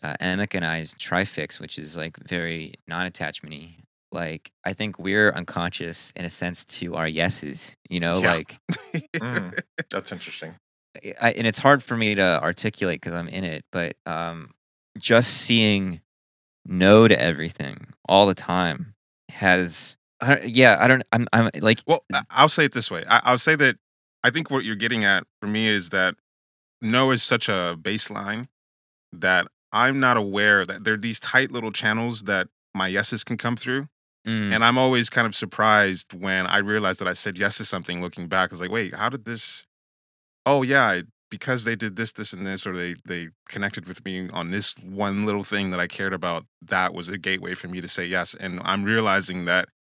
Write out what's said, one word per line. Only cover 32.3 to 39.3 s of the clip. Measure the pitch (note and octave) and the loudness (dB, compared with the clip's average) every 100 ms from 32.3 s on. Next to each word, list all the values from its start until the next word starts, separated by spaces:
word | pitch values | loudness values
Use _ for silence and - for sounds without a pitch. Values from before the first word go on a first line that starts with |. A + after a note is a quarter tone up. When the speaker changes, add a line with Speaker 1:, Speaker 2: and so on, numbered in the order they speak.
| F#2+ F#2 _ _ | -2 -2 _ _
Speaker 2:
my | G2 F#2 | -4 -2
yeses | G2 G#2 A2 | 0 -2 -2
can | - A#2 | -4 -4
come | A#2+ A#2 | -4 -4
through. | B2+ C3+ D3 _ _ _ A2 | -4 -4 -6 _ _ _ -6
Speaker 1:
Mm. | A2 G#2 | -4 0
Speaker 2:
And | A2 A#2 | 4 4
I'm | B2+ | 6
always | C3 B2+ A#2 | 4 4 2
kind | B2+ A2+ | 2 0
of | - | -2
surprised | G2+ - A2 G#2+ G2 F#2 - | -4 2 4 6 4 0 -10
when | F2+ F#2+ F#2+ F#2 | -8 -4 -2 0
I | G2 | 0
realize | G2+ G#2+ G2 F2+ | 2 0 0 -2
that | F#2 | -4
I | |
said | F2+ G#2 F#2 | -4 -4 -2
yes | G2+ - | 0 0
to | G#2+ | -2
something | F#2 E2+ F2 | -6 -6 -8
looking | F2+ - E2+ | -8 -10 -4
back. | F#2+ F#2 | -2 -2
It's | F2+ | -4
like, | F2+ | -6
"Wait, | A2+ F#2+ F2+ | -4 -6 -4
how | A2+ | -6
did | C3 | -6
this, | A2 | -10